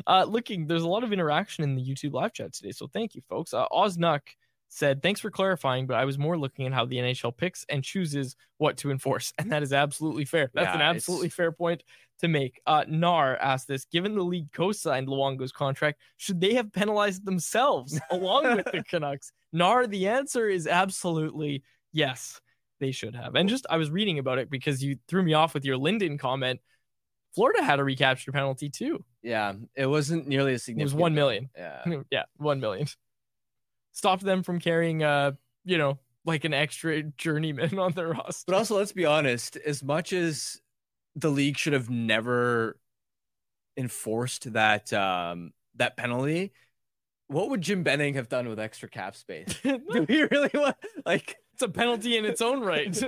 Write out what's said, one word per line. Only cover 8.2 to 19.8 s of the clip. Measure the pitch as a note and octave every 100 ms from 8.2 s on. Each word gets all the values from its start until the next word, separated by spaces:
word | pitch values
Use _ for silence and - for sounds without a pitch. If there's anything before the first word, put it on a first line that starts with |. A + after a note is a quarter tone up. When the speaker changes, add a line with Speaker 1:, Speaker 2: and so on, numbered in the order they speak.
| C3 - _ -
Speaker 1:
what | D3+ -
to | C#3
enforce," | C3 C3+ G#2+ - -
and | F#3
that | D3+
is | C#3
absolutely | C#3 D3 - D#3 B2+
fair. | C#3+ D#3+ C3+
That's | D3 F3
Speaker 2:
Yeah, |
Speaker 1:
an | - D3+ E3+
Speaker 2:
it's |
Speaker 1:
absolutely | - E3+ E3+
fair | - E3
point | E3 E3+ E3+ _ - _ -
to | F3
make. | D3 C3 - -
Uh, | D3+ -
Nar | D#3 E3+ E3 C3+ B2+
asked | C3+ C3 -
this, | C3+
"Given | - E3+ G3 G#3+
the |
league | F3 F3+ D3+
co-signed | - F3+ G#3 D#3+ C3 C3+
Luongo's | C3+ C3+ C3+ C3
contract, | - C#3 C3+ D3+ - _ -
should | - F3
they | F#3+
have | B3 G#3+
penalized | F#3 G#3 G#3 G#3 F#3
themselves | G3+ F#3 - A3 C#4 E3 C3 D3+
<laughs> | -
along | F3+ F#3 B3+ C4+ A3
with | -
the | F3
Canucks?" | - E3+ C#3+ C#3 - _ -
Nar, | E3 F3+ B3